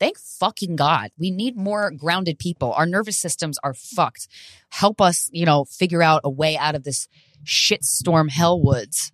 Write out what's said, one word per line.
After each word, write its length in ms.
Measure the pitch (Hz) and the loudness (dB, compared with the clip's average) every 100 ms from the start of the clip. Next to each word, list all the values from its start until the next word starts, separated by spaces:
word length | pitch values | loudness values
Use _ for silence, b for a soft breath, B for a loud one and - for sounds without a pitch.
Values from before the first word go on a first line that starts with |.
Thank 180 | 240 403 | -4 -4
fucking 580 | - - 180 - 185 165 | -12 -4 -2 -2 -6 0
God. 340 | 143 156 202 - | 2 2 -2 -6
We 120 | 180 | -4
need 280 | 185 240 247 | -2 -4 -4
more 320 | 196 208 202 | -4 -2 -4
grounded 480 | 165 151 180 180 151 | -4 -2 -2 -2 -4
people. 340 | 175 170 131 | -6 -4 -4
Our 140 | - 160 | 0 0
nervous 320 | 185 214 196 | 0 -2 -4
systems 400 | 175 - 165 139 | -4 -6 -6 -6
are 120 | 139 | -8
fucked. 540 | 127 - - 143 - - B B B B | -8 -8 -2 -2 -2 -20 B B B B
Help 320 | - 202 220 | 0 0 4
us, 260 | 190 170 - | 2 2 -4
you 140 | 165 | 0
know, 220 | 170 147 139 | 4 4 2
figure 360 | - 180 170 | -2 0 4
out 200 | 165 156 | 4 4
a 60 | 143 | 0
way 260 | 135 156 156 | 0 0 0
out 180 | 147 | -2
of 100 | 147 | -4
this 220 | 135 131 - b b b | -6 -8 -8 b b b
shitstorm 880 | 147 - - 202 - - - 165 156 | -4 0 0 0 -2 -2 2 2 2
hell 280 | 139 170 175 | 2 2 4
woods 540 | 143 127 104 - - | 4 2 -2 -6 -6